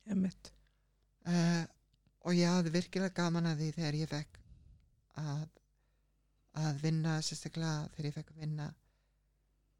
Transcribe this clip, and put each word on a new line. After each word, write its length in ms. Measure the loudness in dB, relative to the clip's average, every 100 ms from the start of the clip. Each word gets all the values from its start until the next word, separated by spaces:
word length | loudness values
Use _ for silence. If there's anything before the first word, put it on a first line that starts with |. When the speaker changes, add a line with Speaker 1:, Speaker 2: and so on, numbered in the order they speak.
| -4
Speaker 1:
Einmitt. 420 | 0 0 -4 -20 -20 _ _ _ _ _ _ 0
Speaker 2:
Eh, 400 | 2 4 2 0 -10 _ _ _ _
og 100 | 0
ég 140 | 4 6
hafði 220 | 4 4
virkilega 420 | 0 0 -2 -2
gaman 300 | 0 0 2
að 140 | 2 0
því 160 | -2
þegar 200 | -2 -2
ég 140 | 0 -2
fekk 300 | -4 -6 -14 -20 -20 -20 -20 _ _ _ -8
að, 320 | -4 -4 -6 -12 _ _ _ _ _ _ _ _ _
að 260 | -2 -2 0
vinna, 380 | 0 2 2 0
sérstaklega 680 | -2 -6 -8 -4 -2 -2 -4
þegar 140 | -6 -6
ég 80 |
fekk 160 | -6 -12
að 40 | -10
vinna, 340 | -6 -4 -6 -10 _ _ _ _ _ _ _ _ _